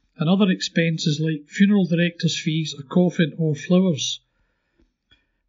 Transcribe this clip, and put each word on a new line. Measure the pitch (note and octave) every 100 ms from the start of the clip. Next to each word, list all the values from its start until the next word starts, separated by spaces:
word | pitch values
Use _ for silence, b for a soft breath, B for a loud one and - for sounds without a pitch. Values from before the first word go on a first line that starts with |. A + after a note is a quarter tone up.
| _ -
and | D#3
other | F#3+ G3+
expenses | F3+ - - E3 E3 - D3
like | D#3+ D#3 -
funeral | - G3 G#3
directors' | F3 E3+ F3 - E3 -
fees, | E3 D#3 D3+ -
a |
coffin | - F3+ F3+ - D#3+ -
or | D#3+
flowers. | D3 - F3+ F#3+ C#3+ - - _ _ _ _ _ _ _ _ _ _ _ _